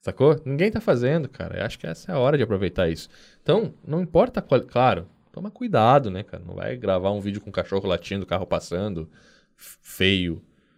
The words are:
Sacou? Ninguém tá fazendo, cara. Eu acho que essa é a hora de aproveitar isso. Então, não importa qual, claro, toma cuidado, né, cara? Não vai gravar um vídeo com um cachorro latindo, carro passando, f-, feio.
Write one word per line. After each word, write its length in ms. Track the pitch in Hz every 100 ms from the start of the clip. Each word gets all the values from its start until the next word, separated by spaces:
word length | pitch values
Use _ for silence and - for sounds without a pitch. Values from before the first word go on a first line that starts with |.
Sacou? 400 | - - 135 151
Ninguém 260 | 131 139 196
tá 100 | 214
fazendo, 480 | 214 135 123 160 127
cara. 300 | - 85 92
Eu 60 |
acho 140 | 104 -
que 80 | -
essa 240 | 82 -
é 40 |
a 40 | 170
hora 180 | 127 147
de 60 |
aproveitar 460 | 120 98 95 - 87
isso. 200 | 82 - _ - _
Então, 300 | - 175 208 - -
não 140 | 156
importa 380 | 180 170 247 -
qual, 180 | - 127
claro, 460 | - 120 127 92 85 _ _
toma 180 | - 196
cuidado, 600 | - 247 131 110 143 117
né, 120 | 92
cara? 180 | - 87
Não 100 | 87
vai 220 | 92 95 123
gravar 340 | 107 92 95
um 80 | 104
vídeo 200 | 101 101
com 100 | -
um 20 |
cachorro 340 | 95 87 98 98
latindo, 380 | 87 - 98 90
carro 200 | 98 90
passando, 640 | 85 - 85 104 87 80 _ _ _ _ _
f-, 220 | - -
feio. 640 | - - 95 98 87 80 - _ _